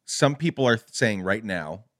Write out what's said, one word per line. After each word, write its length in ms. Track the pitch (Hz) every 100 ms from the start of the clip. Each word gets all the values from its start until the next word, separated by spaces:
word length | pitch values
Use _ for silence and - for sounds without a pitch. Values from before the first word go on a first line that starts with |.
| -
some 280 | - 143
people 320 | 143 165 - 127
are 140 | 113 -
saying 320 | - 117 98
right 220 | 92 107
now, 400 | 110 90 78 92 _